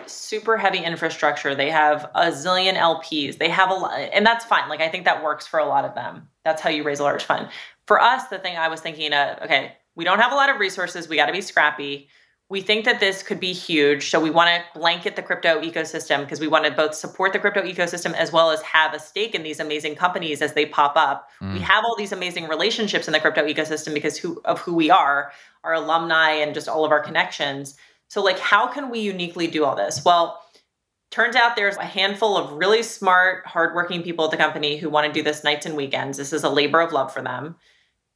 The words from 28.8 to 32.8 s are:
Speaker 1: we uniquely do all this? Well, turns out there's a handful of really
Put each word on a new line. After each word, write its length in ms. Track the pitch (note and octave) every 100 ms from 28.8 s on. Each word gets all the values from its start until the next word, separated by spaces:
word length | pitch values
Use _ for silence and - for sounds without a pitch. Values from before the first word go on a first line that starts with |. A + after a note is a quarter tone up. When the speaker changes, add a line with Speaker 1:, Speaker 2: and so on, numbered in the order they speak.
| C4+
Speaker 1:
we 80 | A#3
uniquely 480 | G#3 F#3 E3+ F#3 E3
do 180 | D#3
all 100 | C#3+
this? 300 | D#3 G3 -
Well, 380 | F3+ E3+ E3 - - _ _ _ _ _ -
turns 260 | - A#3 A#3+
out 200 | A#3+ A#3
there's 200 | G3+ -
a 80 |
handful 520 | E3+ G3+ G3 G3+ A3 F#3
of 160 | C#3+
really 300 | D3 F#3 A3+